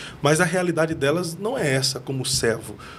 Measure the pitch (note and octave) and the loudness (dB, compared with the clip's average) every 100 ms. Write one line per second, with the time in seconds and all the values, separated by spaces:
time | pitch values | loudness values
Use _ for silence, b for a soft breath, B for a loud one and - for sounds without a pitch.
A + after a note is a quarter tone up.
0 | B B C#3+ D#3 F3+ F3+ F3+ D#3 D#3+ D#3 | B B 2 4 4 2 2 2 0 2
1 | C#3 E3 F3 E3+ G#3 C4 D#3 C3 C3 C3 | 2 2 -2 -4 -4 0 2 2 0 -4
2 | - C3+ C3 - A#2 A2 G#2 G#2+ B | -6 -4 -2 0 2 0 -4 -14 B